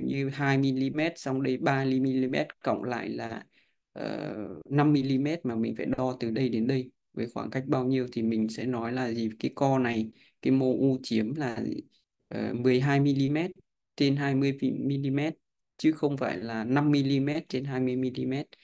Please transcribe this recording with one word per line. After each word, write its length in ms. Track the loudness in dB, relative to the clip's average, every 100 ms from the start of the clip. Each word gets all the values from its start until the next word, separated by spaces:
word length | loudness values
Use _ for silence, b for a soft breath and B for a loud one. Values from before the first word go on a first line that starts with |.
| -2
như 240 | -2 -4
hai 280 | 0 2 4
mi-li-mét, 640 | 2 2 -2 0 -2 -2
xong 240 | -4 -2
đây 140 | 0 0
ba 280 | 0 2 2
mi-li-mét, 640 | 2 2 2 0 -2 -4 -4
cộng 200 | -2 -2
lại 260 | -2 -4 -6
là, 360 | -6 -8 -10 -14 _ _ _ _
ờ, 420 | -10 -8 -6 -6 -8 -10 -12 -2
năm 240 | 2 4
mi-li-mét, 520 | 4 2 0 0 -2 -4
mà 100 | -2
mình 200 | -2 -2
phải 100 | -4
đo 320 | -2 -2 -2
từ 120 | -4
đây 180 | 0 0
đến 180 | 0 0
đây 220 | 0 -2 _ _
với 140 | -8 -6
khoảng 160 | -6 -6
cách 140 | -4 0
bao 180 | 0 2
nhiêu 220 | 0 0
thì 120 | -2
mình 260 | 0 2 0
sẽ 160 | -2 -4
nói 280 | -2 -2
là 180 | -2 -2
gì, 180 | -2 -4 -4
cái 120 | -6 0
co 240 | 2 4
này, 320 | 2 0 -2 b b b
cái 100 | 2
mô 220 | 4 4 4
u 180 | 2 2
chiếm 320 | 0 0 0 -2
là 280 | -4 -4
gì, 180 | -6 -6 -10 _ _ _ -10
ờ, 260 | -6 -4
mười 260 | 0 2 4
hai 200 | 4 4
mi-li-mét 520 | 4 4 2 0 -2 -6 _ _ _ 0
trên 200 | 2 2
hai 200 | 2 2
mươi 220 | 2 2
mi-li-mét, 720 | 0 0 -2 -2 0 0 -2 -4 _ _ _ 0
chứ 140 | 0
không 260 | 2 0 0
phải 200 | -2 -4
là 260 | -6 -4
năm 280 | 0 2 4
mi-li-mét 580 | 4 4 2 0 -2 -4
trên 160 | -6 -4
hai 140 | -2
mươi 160 | -2 0
mi-li-mét. 520 | -2 -2 -4 -4 -6 b